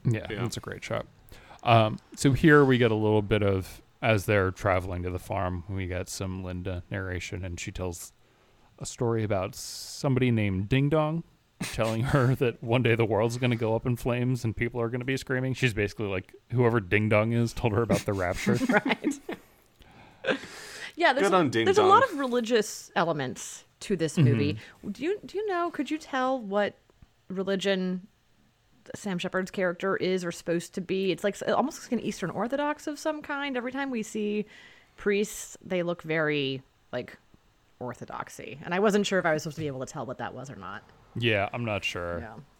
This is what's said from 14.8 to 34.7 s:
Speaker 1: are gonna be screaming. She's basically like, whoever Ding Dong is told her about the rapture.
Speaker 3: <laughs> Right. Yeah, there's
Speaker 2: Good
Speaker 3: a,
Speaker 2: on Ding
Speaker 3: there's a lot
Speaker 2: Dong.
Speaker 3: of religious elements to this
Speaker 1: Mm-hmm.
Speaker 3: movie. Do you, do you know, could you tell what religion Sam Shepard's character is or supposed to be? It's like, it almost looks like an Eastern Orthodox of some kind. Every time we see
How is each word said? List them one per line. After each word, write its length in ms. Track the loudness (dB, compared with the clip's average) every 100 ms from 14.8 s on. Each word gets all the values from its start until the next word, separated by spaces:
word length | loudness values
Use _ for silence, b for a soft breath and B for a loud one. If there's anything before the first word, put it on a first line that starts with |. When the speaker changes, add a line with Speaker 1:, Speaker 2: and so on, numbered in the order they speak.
Speaker 1:
are 80 | -2
gonna 140 | -2
be 120 | -2 -4
screaming. 380 | -2 -2 0
She's 180 | 2 2
basically 340 | 2 -2 -2 -4
like, 260 | -4 -6 -20 _
whoever 300 | 4 4 4
Ding 280 | 2 2 4
Dong 240 | 4 4
is 200 | 2 0
told 180 | 0 0
her 100 | 0
about 180 | 2 0
the 120 | 0
rapture. 460 | -2 -2 -2 0 0
Speaker 3:
<laughs> 60 | 2
Right. 520 | 2 2 -2 -2 -6 -10 -14 -14 _ _ _ -20 -20 -20 _ -4 -4 B B B B B 2
Yeah, 160 | 2
there's 140 | 4 4
Speaker 2:
Good 60 |
Speaker 3:
a, 40 | 4
Speaker 2:
on 120 | 4
Ding 140 | 4
Speaker 3:
there's 140 | 4 6
a 40 |
lot 200 | 8 8
Speaker 2:
Dong. 100 | 6
Speaker 3:
of 60 | 0
religious 720 | -2 0 2 0 0 -6 -4
elements 680 | 0 0 0 -4 -6 -12 -16 -20 _
to 160 | -6 -2
this 180 | 0 4
Speaker 1:
Mm-hmm. 120 | 4
Speaker 3:
movie. 300 | 6 0 -4 B B -12
Do 120 | -6
you, 160 | -4 -4 -6
do 100 | -6
you 80 | -2
know, 240 | -2 -4
could 200 | -4 -6
you 80 | -6
tell 400 | -6 -2 -2 -2
what 340 | -2 -2 -2 -4 _ _ -20 _ _
religion 800 | -6 -2 0 0 0 0 -4 -8 _ _ _ _ _ _ _ -18
Sam 240 | -10 -6 -4
Shepard's 320 | -2 -4 -4
character 460 | -2 -2 0 -2 0
is 280 | 0 0
or 60 | -2
supposed 400 | -8 -2 -2 -2
to 60 | -10
be? 300 | -4 -2 0
It's 140 | 0
like, 160 | -2 -2
it 80 | 0
almost 280 | 0 0 -4
looks 80 | -6
like 100 | -4
an 60 | -4
Eastern 240 | -6 -6
Orthodox 560 | -4 -4 -2 -4 -4 -8
of 120 | -6
some 240 | -6 -6
kind. 340 | -8 -6 -4 -4
Every 160 | -4
time 180 | -6 -4
we 120 | -4
see 420 | -6 -4 -2 -2 -4 B B